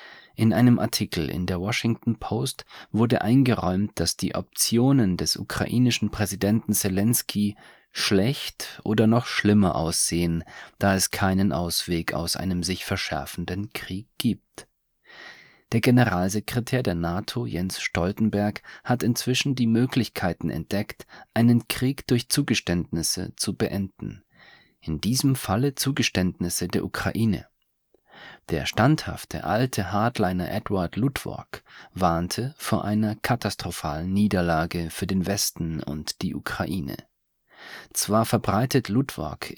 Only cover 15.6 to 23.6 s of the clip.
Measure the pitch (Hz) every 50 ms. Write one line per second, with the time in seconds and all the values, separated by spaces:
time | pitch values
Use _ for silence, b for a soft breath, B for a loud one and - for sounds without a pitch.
15.6 | B _ - 117 - 131 123 127 120 107 92 90 90 95 101 107 - - - 123
16.6 | 117 - 131 123 - 101 87 85 85 85 87 98 110 - - 120 120 113 78 85
17.6 | 92 92 - - - - - 90 85 92 104 - 110 107 104 101 104 104 - -
18.6 | B B B B B - 123 120 - 113 120 - - 127 127 - - 139 131 131
19.6 | 120 113 113 113 127 127 - 127 107 - - - 98 90 85 - 87 78 - -
20.6 | 80 - - 101 - - - - - B B B B B - 113 117 120 120 117
21.6 | - - - - 127 131 139 - - - 123 120 - - - 143 143 - 113 -
22.6 | - - 87 87 - - - 85 80 - - 92 92 87 - - - 101 - -